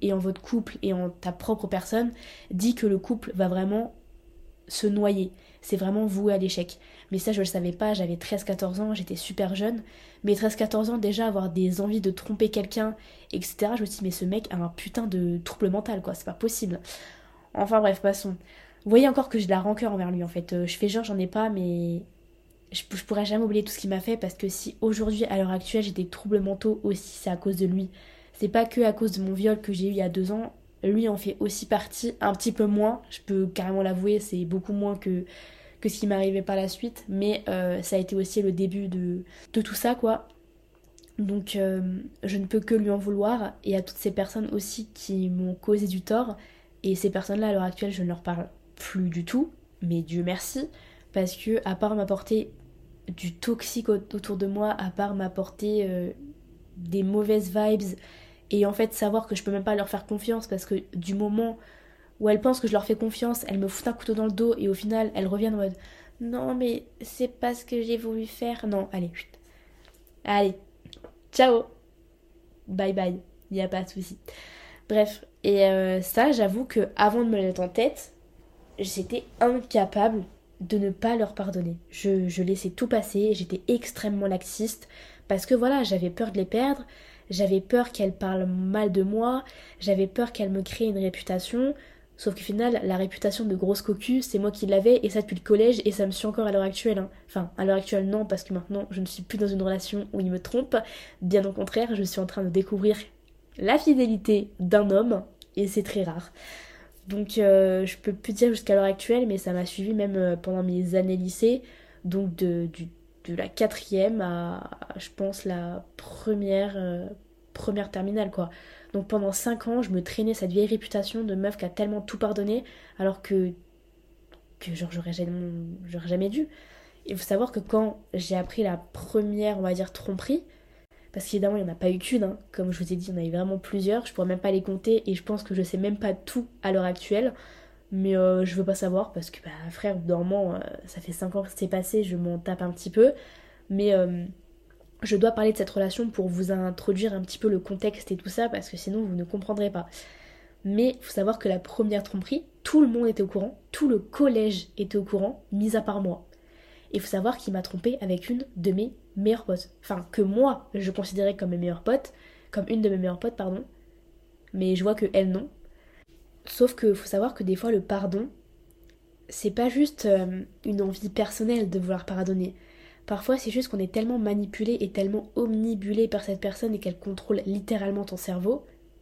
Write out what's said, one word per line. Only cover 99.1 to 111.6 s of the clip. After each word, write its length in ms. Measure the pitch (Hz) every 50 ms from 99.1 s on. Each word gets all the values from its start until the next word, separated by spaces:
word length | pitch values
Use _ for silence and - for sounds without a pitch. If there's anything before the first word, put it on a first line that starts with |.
| - - 180
plus 140 | - -
dans 100 | 202 208
une 140 | 202 196 190
relation 460 | 190 190 190 190 - - - 202 202 202
où 80 | - 202
il 100 | 190 185
me 100 | 180 180
trompe, 360 | - - - 240 262 269 - 226 220 - - - - - - -
bien 240 | 185 180 190 202 196
au 80 | 196 190
contraire, 420 | 202 196 185 - 220 233 233 226
je 80 | 196 196
suis 160 | 185 - 196
en 60 | 185
train 180 | 180 - 202 190
de 60 | 180
découvrir 480 | 170 190 190 - 214 196 196 214 208 208 - - - _ _ _ - - _ _ -
la 200 | - 185 202 262
fidélité 720 | 302 - 320 294 262 247 226 220 196 - - 214 202 208 - - -
d'un 320 | 185 175 214 208 208 202
homme, 320 | 190 202 226 240 220 185 185 - - _ - - -
et 120 | - 202
c'est 160 | 190 - 214 196
très 200 | - - 208 185
rare. 300 | 170 160 175 - - - - - - - - - - - - - - - - -
Donc, 300 | 190 196 208 208 202 -
euh, 480 | 220 208 196 196 190 190 190 185 185 190
je 120 | 190 -
peux 160 | - - 214 190
plus 200 | 202 - - 202
dire 160 | 196 240 240
jusqu'à 260 | 226 208 - - 202
l'heure 80 | 196 196
actuelle, 420 | 196 196 196 - - 233 247 254
mais 120 | 220 196
ça 160 | 190 - 185 180
m'a 120 | 175 180
suivi 280 | 175 - - 190 208 220
même, 220 | 214 202 202 196
euh, 180 | 190 185 180 175
pendant 280 | 170 - 185 185 185 180
mes 320 | 180 180 180 185 175 180
années 220 | 185 185 185 185
lycée, 440 | 185 180 190 185 - 226 226 247 262